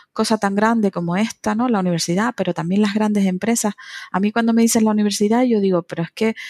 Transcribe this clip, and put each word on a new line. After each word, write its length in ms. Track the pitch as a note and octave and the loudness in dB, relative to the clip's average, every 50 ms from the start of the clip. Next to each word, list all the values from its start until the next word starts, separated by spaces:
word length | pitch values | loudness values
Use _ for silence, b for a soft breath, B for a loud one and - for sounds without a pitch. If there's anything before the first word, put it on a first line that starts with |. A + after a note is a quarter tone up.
| B B - | B B -4
cosa 240 | - A3 - A3+ A3 | -4 -2 0 0 0
tan 180 | - G3 G3 | 0 -2 0
grande 360 | G3+ G#3+ A3 A#3 A#3 G#3 G3 | 0 2 2 2 2 0 0
como 260 | - F3 F3 E3+ E3+ F#3+ | -2 -2 -4 -2 -2 -2
esta, 360 | A3 A3+ - _ - G#3+ G#3+ | -2 -4 -4 _ -6 -4 -2
¿no? 140 | A3 A#3+ B3+ | -2 0 0
La 140 | A#3 G3 | 0 0
universidad, 520 | F#3 F3+ E3+ D#3+ - - E3+ F#3 G#3+ B3 B3 - | 0 0 -2 -2 -2 -2 -2 0 0 -2 -2 -4
pero 160 | F#3 F3+ E3+ | -4 -4 -4
también 280 | - D#3+ E3+ F#3 G3+ | -4 -4 -2 0 2
las 120 | G#3+ G#3 G3+ | 2 2 0
grandes 320 | G#3+ G#3+ G#3+ G#3 G#3 G3 | 0 0 0 2 2 2
empresas. 480 | F#3+ F#3 F#3 - A3 A#3 A#3 - G#3 G3+ B B B B B B B | 0 0 0 -2 -2 0 0 -2 -4 -4 B B B B B B B
A 80 | - F#3 | -4 -2
mí 100 | G3 G#3 | -2 0
cuando 220 | G#3+ A#3 A#3 A3+ A3+ | 0 0 0 2 4
me 80 | A3+ | 4
dicen 240 | A#3 A#3 - A#3+ A3 | 4 4 4 2 2
la 60 | A3 | 2
universidad, 520 | G#3+ G#3+ G#3 G#3 G3+ - G#3 G#3 A3 A#3+ C4 | 2 2 0 0 0 0 0 2 2 2 2
yo 160 | B3 A#3 G#3 | 2 2 2
digo, 240 | G3 G3 F#3 E3+ E3 | 2 2 2 0 -2
"Pero 200 | - - E3+ E3+ | -4 -6 -6 -6
es 80 | - | -6
que, 240 | - - A3 A3 A3+ B B B | -4 -2 -2 -2 -2 B B B